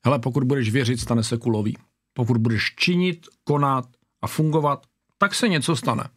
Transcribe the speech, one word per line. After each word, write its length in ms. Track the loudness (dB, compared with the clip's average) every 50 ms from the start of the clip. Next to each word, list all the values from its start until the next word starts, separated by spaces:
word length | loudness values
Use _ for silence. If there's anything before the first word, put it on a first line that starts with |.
| _
Hele, 140 | 2 0 2
pokud 240 | 0 -2 -2 0 0
budeš 260 | 0 0 0 0 0
věřit, 280 | 0 0 0 0 -2 -2
stane 240 | -2 -2 0 0 0
se 140 | -2 -4 -4
kulový. 400 | -2 -2 -2 0 -2 -4 -4 -6 _ _ _ _ _ _ _
Pokud 240 | -4 0 0 2 2
budeš 360 | 2 0 0 0 -2 -4 -4 -2
činit, 500 | -2 0 2 2 2 0 -2 -4 -12 -20 _ _ _
konat 420 | 0 0 2 2 2 0 -2 -4 -8 _ _ _ _ _ _
a 60 | -10 -8
fungovat, 580 | -2 0 0 2 2 2 2 0 -2 -2 _ _ _ _ _ _ _ _
tak 180 | -2 0 0
se 120 | 0 0 2
něco 280 | 2 2 0 0 -2
stane. 280 | 0 0 -2 -2 -2 -4 -10 _